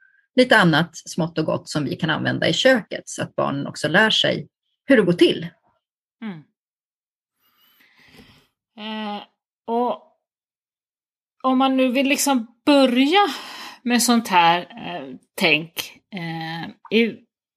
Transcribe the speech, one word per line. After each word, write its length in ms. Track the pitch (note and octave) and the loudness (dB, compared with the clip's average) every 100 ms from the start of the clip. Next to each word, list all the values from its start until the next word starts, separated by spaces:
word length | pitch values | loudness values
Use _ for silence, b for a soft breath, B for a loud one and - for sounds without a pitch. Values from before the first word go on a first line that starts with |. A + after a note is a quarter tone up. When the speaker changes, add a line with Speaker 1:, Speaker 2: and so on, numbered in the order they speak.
| _ _ _ B3+ | _ _ _ 0
Speaker 1:
lite 220 | B3+ A3+ | 4 6
annat 400 | F3 C#3+ E3+ - | 6 4 0 -6
smått 400 | - - D#3 E3 | -12 -6 -6 -4
och 80 | D#3 | -4
gott 240 | - - | -4 -4
som 160 | D3+ C#3 | -6 -6
vi 100 | F3 | -4
kan 140 | D#3+ | -4
använda 380 | C#3+ B2+ B2 - | -2 -2 -2 -2
i 60 | |
köket, 560 | - B3+ B3+ - - - | 2 2 2 0 -12 -12
så 140 | - | -10
att 120 | C#3 - | -8 -4
barnen 320 | C#3+ C#3+ C#3+ | -4 -4 -8
också 200 | - D3+ | -6 -2
lär 220 | F3 A3 | 2 2
sig 380 | - - D#3 D3+ _ _ _ - | 2 0 -2 -8 _ _ _ 2
hur 120 | B3+ | 4
det 60 | |
går 100 | F3 | 4
till. 340 | F3 E4 - E3 - _ _ _ _ _ - | 4 2 2 -8 -16 _ _ _ _ _ -18
Speaker 2:
Mm. 220 | A3 E3 C#3 _ _ _ _ _ _ _ _ _ b b b b b b b b b b b _ _ A3+ | -14 -14 -18 _ _ _ _ _ _ _ _ _ b b b b b b b b b b b _ _ -16
Eh, 440 | G#3+ G#3+ G#3+ G#3 - _ _ _ - | -10 -8 -8 -10 -14 _ _ _ -6
och 380 | A#3 A#3+ - _ _ _ _ _ _ _ _ _ _ _ _ _ _ | -2 -2 -4 _ _ _ _ _ _ _ _ _ _ _ _ _ _
om 140 | C4 B3+ | -2 2
man 200 | C4 C4 | 2 2
nu 140 | C4 | 2
vill 160 | B3 C4+ | 2 0
liksom 480 | C#4+ C#4+ C4 A3 _ - | 0 0 -2 -2 _ 2
börja 640 | C#4+ C4 A#3+ C#4 G4 F#4+ B B B B B | 4 4 4 2 4 2 B B B B B
med 200 | A#3+ A#3+ | -2 0
sånt 240 | A#3+ A#3 A3+ | 2 2 2
här, 320 | F3+ E3+ F3 | 2 4 2
eh, 560 | F3+ A#3 - F3 C3+ B2+ _ - | -2 -14 -12 -12 -14 -16 _ -2
tänk, 640 | E3+ D3+ D#3+ - - - _ G3 | 0 0 -2 -12 -14 -14 _ -12
eh, 840 | E3 E3 D#3+ E3 - - - G#3+ | -10 -10 -10 -10 -12 -16 -4 -2
i, 180 | A3+ - _ _ _ | -2 -4 _ _ _